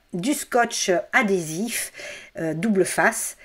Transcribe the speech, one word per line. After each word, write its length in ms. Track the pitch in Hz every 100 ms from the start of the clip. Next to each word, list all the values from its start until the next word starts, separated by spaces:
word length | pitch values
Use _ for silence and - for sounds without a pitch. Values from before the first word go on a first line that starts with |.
| _
du 180 | 180 214
scotch 580 | 294 - 247 233 - - 175 -
adhésif, 800 | 240 214 190 156 160 233 - - - - - - -
euh, 160 | 160
double 320 | 156 220 190 175
face. 500 | - 190 220 - -